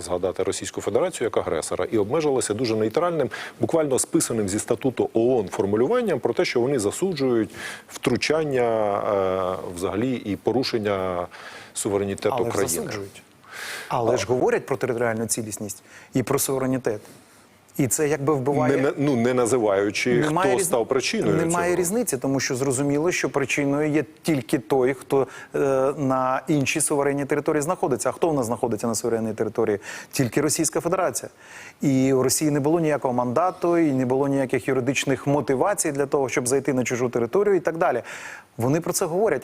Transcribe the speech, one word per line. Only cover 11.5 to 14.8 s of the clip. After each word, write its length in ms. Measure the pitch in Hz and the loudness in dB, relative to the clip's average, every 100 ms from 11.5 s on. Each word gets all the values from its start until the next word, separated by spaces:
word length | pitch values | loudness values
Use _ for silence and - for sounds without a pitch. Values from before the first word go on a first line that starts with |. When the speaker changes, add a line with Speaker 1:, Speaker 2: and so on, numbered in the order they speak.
| - - | -18 -14
Speaker 1:
суверенітету 600 | - 110 101 98 95 107 101 | -6 -2 0 0 -2 -2 0
Speaker 2:
Але 120 | 82 | 0
ж 20 | - | 0
Speaker 1:
країни? 120 | 98 | -2
Speaker 2:
засуджують. 480 | 82 - 101 101 - - - - - - - - | -2 -6 -8 -10 -16 -20 -20 -20 -14 -12 -12 -4
Але 260 | 131 113 | -2 0
Speaker 1:
А. 20 | 123 | 0
Speaker 2:
ж 100 | - | 0
говорять 400 | 127 190 220 - | 2 2 0 -2
про 100 | |
територіальну 500 | 135 | -2